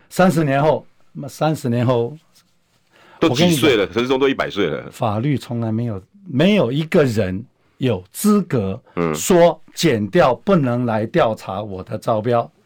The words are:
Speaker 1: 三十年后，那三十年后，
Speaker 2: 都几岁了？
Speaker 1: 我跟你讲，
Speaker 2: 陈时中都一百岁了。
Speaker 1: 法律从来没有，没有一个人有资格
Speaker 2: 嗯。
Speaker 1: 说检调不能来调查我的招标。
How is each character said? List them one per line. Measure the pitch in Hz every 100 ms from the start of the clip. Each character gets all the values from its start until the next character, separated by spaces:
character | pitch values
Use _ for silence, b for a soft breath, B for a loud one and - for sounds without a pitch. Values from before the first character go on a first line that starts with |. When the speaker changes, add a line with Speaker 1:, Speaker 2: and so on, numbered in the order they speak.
| _
Speaker 1:
三 | - 185
十 | 156
年 | 147 139
后， | 156 120 - _ _
那 | 160 139
三 | - 151 151
十 | 123
年 | 120
后， | 120 120 117 151 _ _ _ _ _ _ _ b b b
Speaker 2:
都 | 165
几 | 131 175
岁 | 156 151 113
了？ |
Speaker 1:
我 | 87
跟 |
你 |
讲， |
Speaker 2:
陈 | 98
时 | 123
中 | 131
都 | 139
一 |
百 | 127 71
岁 | 98 85
了。 | 67 62
Speaker 1:
法 | - 120 104
律 | 143 127
从 | - 120
来 | 113
没 | 110 120
有， | 98 - _ 185
没 | 131 180 208
有 | 117
一 | 139
个 | 160 185
人 | 139 107 92 95 120 _ _ _
有 | 127 95 95
资 | - 208 208
格 | - 131 95 95 b 90
Speaker 2:
嗯。 | 85
Speaker 1:
说 | 78 82 151 170 - -
检 | - 165 113 104
调 | 175 143
不 | 120 -
能 | 185 131 120
来 | 123 110 110
调 | 170 123
查 | 110 - 95
我 | 107 95
的 | 92 110
招 | - 110
标。 | 113 117 - _